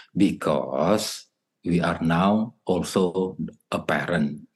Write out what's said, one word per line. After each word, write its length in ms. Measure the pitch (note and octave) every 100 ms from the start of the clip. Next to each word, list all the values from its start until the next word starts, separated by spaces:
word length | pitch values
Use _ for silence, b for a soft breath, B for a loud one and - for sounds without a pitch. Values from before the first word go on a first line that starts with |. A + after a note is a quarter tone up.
| B
Because 1200 | - G2 E2 - C#2+ C2 C2+ D#2+ A2 - - - _ _ _ F2
we 160 | E2+
are 160 | F2 E2+ E2
now 480 | E2 F#2+ G#2+ A2 - -
also 640 | F2+ - G2 F2+ F#2+ F#2 F2+ - - _
a 80 | -
parent," 640 | - D2+ D#2+ F2 D2 D2 -